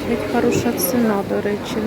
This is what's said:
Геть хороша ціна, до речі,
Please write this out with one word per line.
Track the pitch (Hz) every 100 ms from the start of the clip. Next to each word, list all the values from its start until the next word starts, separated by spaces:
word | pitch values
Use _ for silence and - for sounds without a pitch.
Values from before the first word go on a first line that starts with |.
| -
Геть | 233 -
хороша | 240 240 202 240
ціна, | 208 262 247 226 202 196
до | 202
речі, | 202 208 - 220